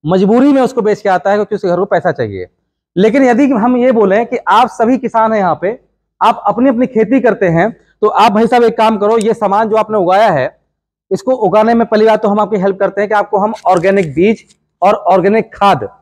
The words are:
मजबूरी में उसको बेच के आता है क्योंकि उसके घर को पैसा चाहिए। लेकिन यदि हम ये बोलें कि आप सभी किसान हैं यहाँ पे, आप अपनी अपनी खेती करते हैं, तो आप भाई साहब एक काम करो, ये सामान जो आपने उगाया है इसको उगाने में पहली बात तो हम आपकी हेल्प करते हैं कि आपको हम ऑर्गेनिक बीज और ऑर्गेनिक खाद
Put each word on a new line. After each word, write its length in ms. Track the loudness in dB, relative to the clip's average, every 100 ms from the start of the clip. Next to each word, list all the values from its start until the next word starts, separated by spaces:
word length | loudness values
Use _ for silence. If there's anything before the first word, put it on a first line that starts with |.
मजबूरी 480 | 0 0 2 4 4
में 80 | 2
उसको 200 | 0 -2
बेच 180 | -2 -2
के 80 | -2
आता 220 | -2 0
है 60 | -2
क्योंकि 180 | -2
उसके 140 | -4 -4
घर 80 | -2
को 80 |
पैसा 280 | 0 -2 -2
चाहिए। 340 | -4 -6 -8 -12 _ _ _ _ 0
लेकिन 280 | 2 2
यदि 220 | 2 2 2
हम 300 | 0 0 0
ये 160 | 2
बोलें 340 | 2 2 0 -2
कि 100 | -6 0
आप 200 | 2 0
सभी 300 | 0 -2 0
किसान 340 | -2 -2 0
हैं 60 | 0
यहाँ 200 | -2 -2
पे, 180 | -4 -8 _ _ _ _
आप 220 | 0 0 -2
अपनी 220 | 0 0
अपनी 180 | 0 -2
खेती 340 | 0 0 2
करते 280 | 0 0 0
हैं, 220 | 0 -2
तो 340 | -4 _ _ -2
आप 260 | 2 2
भाई 140 | 2 0
साहब 160 | 2
एक 140 | 0 2
काम 220 | -2 0
करो, 200 | 0 0
ये 160 | -2
सामान 340 | -2 -2 -2 0
जो 80 | -2
आपने 220 | -2 -2
उगाया 320 | 0 2 2
है 300 | 0 -4 _ _ _ _ _ _
इसको 240 | -8 -4 -2
उगाने 380 | 0 2 2
में 120 | 2 0
पहली 200 | 2 2
बात 160 | 2
तो 60 | 0
हम 120 | -2
आपकी 160 | -2 -2
हेल्प 220 | -2 -2
करते 200 | -4 -4
हैं 80 | -2
कि 60 |
आपको 240 | -2 -2 -2
हम 140 | -4 -4 -2
ऑर्गेनिक 480 | 0 2 0 -2
बीज 300 | 0 0 0 _ _ _ _
और 120 | 0
ऑर्गेनिक 600 | 0 0 0 2 0 -2
खाद 340 | 0 0 0 -4 _